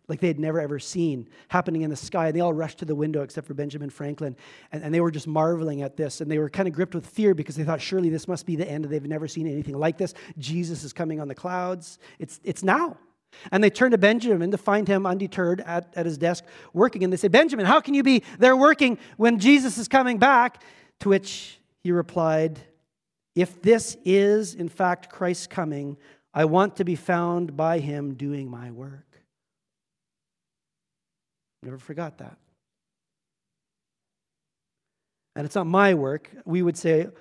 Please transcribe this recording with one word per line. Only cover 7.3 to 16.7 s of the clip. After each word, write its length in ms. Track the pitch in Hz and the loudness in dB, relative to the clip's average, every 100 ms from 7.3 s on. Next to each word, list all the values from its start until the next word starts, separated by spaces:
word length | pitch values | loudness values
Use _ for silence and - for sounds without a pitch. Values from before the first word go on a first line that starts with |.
because 220 | 175 - 139 | 2 -2 -6
they 80 | |
thought, 160 | 156 160 | -4 -4
"Surely 300 | - 190 170 | -4 -2 0
this 180 | 160 - | -2 -4
must 160 | 175 | -8
be 120 | - 160 | -6 -6
the 140 | 170 | -4
end, 140 | 147 | -6
they've 220 | 151 151 143 | -6 -6 -6
never 200 | 156 156 | -8 -8
seen 200 | - 156 | -6 -6
anything 320 | 143 139 139 | -6 -6 -2
like 180 | 156 160 | -2 -2
this. 160 | 185 - - 160 | -6 -8 -18 -14
Jesus 480 | 131 170 170 160 | -6 -4 -4 -8
is 80 | 135 | -10
coming 260 | - 165 156 | -8 -6 -6
on 100 | 143 | -8
the 60 | |
clouds. 640 | 135 180 180 180 180 165 - - - | -10 -8 -6 -4 -6 -10 -20 -20 -16
It's, 220 | 156 - | -16 -10
it's 180 | - - | -10 -4
now." 360 | 190 240 339 - _ _ _ - - | 0 2 0 -6 _ _ _ -20 -4
And 140 | 185 | 2
they 60 | 208 | 2
turned 220 | - 254 | 4 4
to 60 | 233 | 6
Benjamin 520 | 202 233 233 190 170 | 4 4 2 0 0
to 80 | 202 | -2
find 280 | - 208 190 | 0 0 2
him 200 | 196 190 | 0 0
undeterred 560 | 185 190 - 175 185 | -2 -4 -2 0 -2
at, 320 | 190 170 170 - | -4 -6 -6 -6
at 80 | |
his 140 | 170 147 | -6 -2
desk 260 | 165 175 - - - | -2 -2 -8 -20 -8